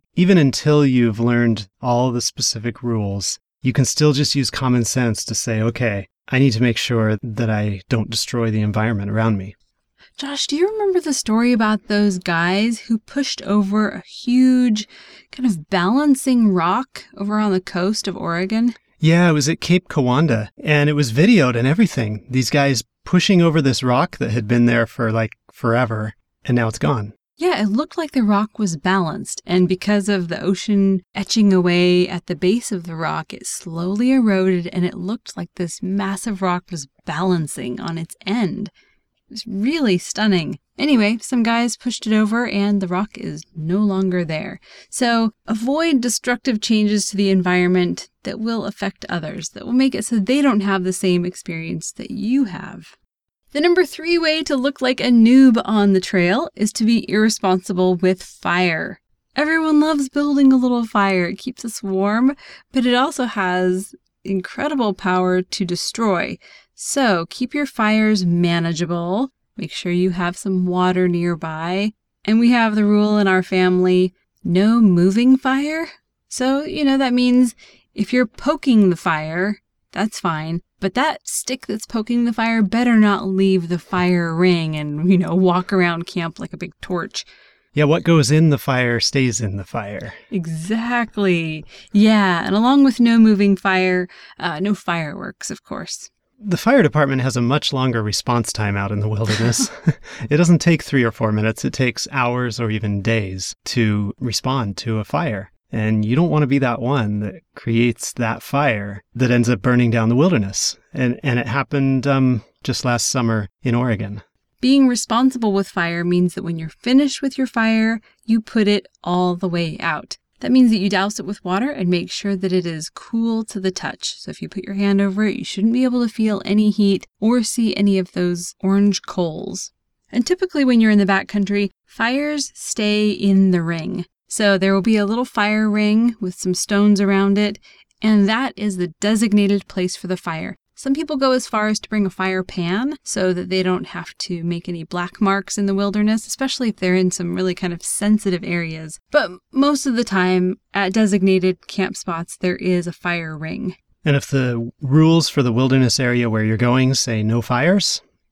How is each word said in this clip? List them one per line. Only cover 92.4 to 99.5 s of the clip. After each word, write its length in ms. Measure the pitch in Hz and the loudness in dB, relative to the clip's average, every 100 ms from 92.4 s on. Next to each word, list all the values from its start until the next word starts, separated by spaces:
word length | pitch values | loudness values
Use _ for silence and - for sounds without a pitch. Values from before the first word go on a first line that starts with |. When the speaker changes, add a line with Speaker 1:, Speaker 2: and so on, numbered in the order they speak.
| - | 0
Speaker 2:
and 80 | |
along 300 | 202 247 277 | 2 4 6
with 160 | 269 240 | 6 4
no 180 | 233 233 | 4 8
moving 380 | 220 202 202 190 | 6 6 4 2
fire, 520 | 196 185 185 180 180 - - - | 2 0 2 0 -2 -10 -20 -8
uh, 220 | 175 156 | -8 -4
no 140 | 202 | -2
fireworks, 760 | 202 - 170 151 - - - - | -2 -4 -4 -6 -10 -12 -12 -12
of 120 | - | -12
course. 460 | - - 170 - - _ _ _ | -12 -12 -10 -14 -16 _ _ _
Speaker 1:
The 200 | 208 175 | -4 0
fire 240 | 220 269 | 4 4
department 400 | 151 151 139 135 | 4 2 2 2
has 140 | 123 117 | 0 0
a 60 | |
much 300 | 120 147 - | 0 0 0
longer 300 | 135 131 117 | -2 0 0
response 500 | 107 - - 120 110 | -2 -4 0 0 0
time 240 | - 104 101 | -4 -2 -2
out 160 | 101 | -2
in 80 | 104 | -2
the 80 | 107 | -2
wilderness. 640 | 107 107 107 117 | -2 -2 0 0